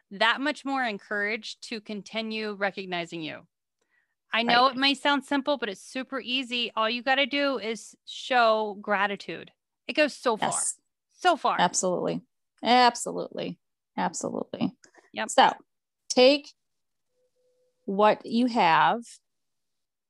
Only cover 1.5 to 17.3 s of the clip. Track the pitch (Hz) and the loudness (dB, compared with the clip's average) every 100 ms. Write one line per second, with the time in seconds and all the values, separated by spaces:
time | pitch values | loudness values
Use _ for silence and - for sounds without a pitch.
1.5 | - - 226 208 208 - 220 220 220 214 | -16 -12 -12 -10 -12 -8 -8 -6 -6 -6
2.5 | 202 202 190 190 175 170 165 151 127 - | -4 -4 -4 -8 -6 -6 -8 -8 -10 -16
3.5 | _ _ _ _ _ _ _ _ 220 233 | _ _ _ _ _ _ _ _ -4 2
4.5 | 240 262 247 277 285 294 285 - 285 262 | 4 4 2 0 0 0 0 0 -4 -2
5.5 | 277 226 190 - 262 262 262 220 254 240 | -4 -4 -8 -10 -10 -8 -10 -6 -6 -4
6.5 | 240 233 - 220 240 240 269 277 285 285 | -4 -4 -2 -2 -2 0 0 0 0 -2
7.5 | 254 208 220 - - - - - 247 226 | -2 -6 -8 -12 -20 -18 -16 0 4 4
8.5 | 220 214 202 208 202 202 196 - 165 175 | 4 -2 -8 -4 0 0 -2 -8 -12 -14
9.5 | _ _ _ - 254 302 - 254 220 - | _ _ _ -6 0 0 0 -2 0 -2
10.5 | - - - _ _ _ _ 359 311 240 | -2 -4 -6 _ _ _ _ 0 2 0
11.5 | 175 180 - 185 175 170 170 - _ _ | 2 0 2 -2 -2 -2 -6 -10 _ _
12.5 | _ - 247 247 - 185 175 - - 185 | _ 2 6 6 2 -6 -8 -8 -8 -8
13.5 | 175 _ _ _ - 185 165 - - - | -10 _ _ _ -6 -4 -4 -6 -6 -8
14.5 | - - - _ _ _ 214 220 - 202 | -6 -6 -6 _ _ _ -8 0 6 6
15.5 | - _ _ _ _ _ - 254 294 294 | 4 _ _ _ _ _ 6 6 6 -2
16.5 | _ _ _ _ _ _ _ _ | _ _ _ _ _ _ _ _